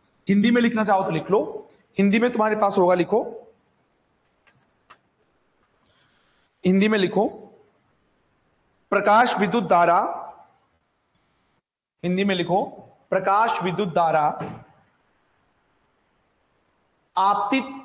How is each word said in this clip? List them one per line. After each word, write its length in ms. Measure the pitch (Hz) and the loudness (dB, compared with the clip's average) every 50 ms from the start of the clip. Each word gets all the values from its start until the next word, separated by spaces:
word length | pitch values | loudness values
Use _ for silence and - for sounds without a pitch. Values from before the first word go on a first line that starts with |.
| _ _ _ _ _ - | _ _ _ _ _ 0
हिंदी 220 | 202 202 208 240 | 0 2 4 4
में 100 | 240 240 240 | 4 4 2
लिखना 220 | 233 233 220 214 | 2 0 -2 0
चाहो 180 | 196 202 190 190 | 0 0 0 0
तो 60 | 190 | -2
लिख 200 | 165 156 - - | -4 -6 -2 0
लो, 380 | 185 233 311 - - - - - _ _ _ _ _ - | 0 0 0 -2 -8 -14 -16 -18 _ _ _ _ _ 0
हिंदी 200 | 196 202 196 226 | 2 2 2 2
में 100 | 233 247 240 | 0 0 0
तुम्हारे 240 | 220 214 220 214 | 0 0 0 0
पास 200 | 214 208 202 196 202 | 0 0 0 2 2
होगा, 160 | 180 175 180 | 2 2 2
लिखो, 260 | 180 170 - 202 233 - - - - - - _ _ _ _ _ _ _ _ _ _ _ _ _ _ _ _ _ _ _ _ _ _ _ _ _ _ _ _ - _ _ _ _ _ _ _ _ _ _ _ _ _ _ _ _ _ _ _ _ _ _ _ _ _ _ _ _ _ _ _ _ _ - | 2 0 0 0 -2 -2 -4 -10 -16 -20 -20 _ _ _ _ _ _ _ _ _ _ _ _ _ _ _ _ _ _ _ _ _ _ _ _ _ _ _ _ -20 _ _ _ _ _ _ _ _ _ _ _ _ _ _ _ _ _ _ _ _ _ _ _ _ _ _ _ _ _ _ _ _ _ -2
हिंदी 240 | 185 185 196 202 214 | 0 2 2 2 2
में 100 | 220 208 | 2 0
लिखो, 280 | 185 175 - 185 214 294 - - - - - _ _ _ _ _ _ _ _ _ _ _ _ _ _ _ _ _ _ _ _ _ _ _ _ _ _ _ 196 | 0 0 0 0 -2 -2 -4 -10 -18 -20 -20 _ _ _ _ _ _ _ _ _ _ _ _ _ _ _ _ _ _ _ _ _ _ _ _ _ _ _ -2
प्रकाश 440 | 196 202 208 208 220 254 233 - - | 0 2 4 4 4 4 4 2 0
विद्युत 300 | 208 190 196 240 190 160 | -2 -2 0 -2 0 2
धारा, 300 | 190 175 175 170 170 190 233 - - - - - - - - _ _ _ _ _ _ _ _ _ _ _ _ _ _ _ _ _ _ _ _ _ _ _ _ _ _ _ _ _ _ _ - | 2 4 4 4 4 2 0 -2 -6 -10 -12 -16 -20 -20 -20 _ _ _ _ _ _ _ _ _ _ _ _ _ _ _ _ _ _ _ _ _ _ _ _ _ _ _ _ _ _ _ -6
हिंदी 220 | 175 180 185 202 | -4 -2 -2 0
में 100 | 202 190 | -2 -2
लिखो, 280 | 175 170 170 175 202 262 - - - - - _ _ _ _ | -2 -2 -2 -2 -2 -2 -4 -10 -16 -20 -20 _ _ _ _
प्रकाश 520 | 185 190 185 190 196 208 226 226 196 - 175 | -4 -2 0 0 0 2 2 0 -2 -4 -4
विद्युत 320 | 190 170 180 208 175 151 | -4 -4 -4 -4 -2 -2
धारा 300 | 175 170 160 156 156 147 151 - - 160 - 113 117 - - _ _ _ _ _ _ _ _ _ _ _ _ _ _ _ _ _ _ _ _ _ _ _ _ _ _ _ _ _ _ _ _ _ _ _ _ _ _ _ _ _ _ _ _ _ _ _ _ _ | 0 0 0 0 0 0 0 -2 -4 -10 -12 -14 -16 -20 -20 _ _ _ _ _ _ _ _ _ _ _ _ _ _ _ _ _ _ _ _ _ _ _ _ _ _ _ _ _ _ _ _ _ _ _ _ _ _ _ _ _ _ _ _ _ _ _ _ _
आपतित 560 | 180 190 202 208 226 - - 269 269 220 - - - - | -2 0 0 0 -2 -2 -2 -4 -4 -4 -6 -12 -18 -20